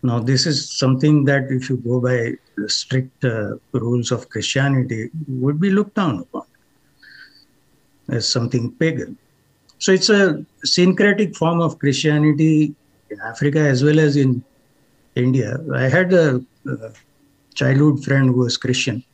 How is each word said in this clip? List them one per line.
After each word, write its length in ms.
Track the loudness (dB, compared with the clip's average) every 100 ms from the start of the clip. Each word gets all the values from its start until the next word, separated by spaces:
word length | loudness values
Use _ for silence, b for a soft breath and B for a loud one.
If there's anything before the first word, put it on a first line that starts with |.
| -2
Now, 140 | -2
this 260 | 0 0 0
is 240 | -4 -6
something 520 | -2 0 2 2 2 2
that 260 | 0 -2
if 180 | -6 -4
you 80 | -6
go 220 | -2 -2
by 340 | 0 -2 -4 -8 _ -10
the 120 | -6
strict, 540 | -6 -4 -4 -4 _ -4
uh, 300 | -2 -6 -8 _
rules 380 | -6 -2 -2 -2
of 180 | -6 -6
Christianity, 800 | -8 -4 -2 0 0 -2 -6 -8 -10 -10
would 320 | -4 -2 0
be 100 | 0
looked 260 | 0 -2 -2
down 240 | -2 -4
upon 240 | -8 -14 -14 _ _ _ _ _ B B B B B _ _ _ _ _ -8
as 180 | -6 -2
something 440 | -2 -2 -2 -4
pagan. 460 | -2 -2 -2 -10 -14 _ _ _ _ _ _
So 120 | 0
it's 180 | 2 4
a 360 | 4 4 0 -8 _
syncretic 720 | -2 2 4 4 2 2 -2 0
form 260 | -2 0
of 160 | -2 0
Christianity 920 | -2 0 0 2 2 4 2 4 0 -4 _ _ _
in 100 | -14
Africa 380 | -12 -4 0 2
as 240 | 2 4
well 160 | 4 4
as 160 | 4 4
in 260 | 2 2 -4 _ _ _ _ _ _ -2
India. 420 | 0 0 -2 -6 -6
I 100 | -2 0
had 220 | 2 4
a, 300 | 4 4 0 -6 _ -12
a 240 | -10 -12 -20 _ _ _ _ _
childhood 500 | -4 0 4 4 2
friend 240 | 0 2 2
who 100 | 2
was 180 | 0 -2
Christian 460 | -4 -2 -2 -6 -10